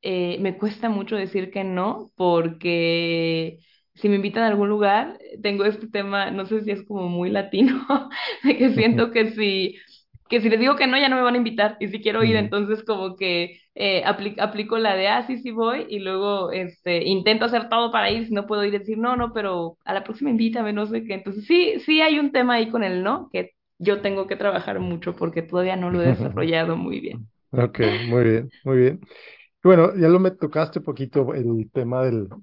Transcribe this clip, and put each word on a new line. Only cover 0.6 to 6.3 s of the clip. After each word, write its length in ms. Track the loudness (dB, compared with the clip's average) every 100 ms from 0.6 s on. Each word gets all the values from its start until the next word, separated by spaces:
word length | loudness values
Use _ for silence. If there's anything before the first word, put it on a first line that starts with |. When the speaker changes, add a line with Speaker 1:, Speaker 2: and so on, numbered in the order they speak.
| -6 -4 -4
Speaker 1:
mucho 260 | -4 -4 -4
decir 360 | -4 -4 -4
que 120 | -6
no, 480 | -4 -2 -2 -4 -12 _
porque 1400 | 2 2 0 -4 -2 0 2 0 0 0 0 -2 -4 -10 _ _ _ _
si 140 | 0
me 60 | 2
invitan 260 | 0 0
a 40 | 0
algún 220 | 2 0
lugar, 480 | 2 2 2 0 -10 -18 -8
tengo 220 | -4 0 0
este 220 | -2 -6
tema, 420 | -6 -4 -2 -2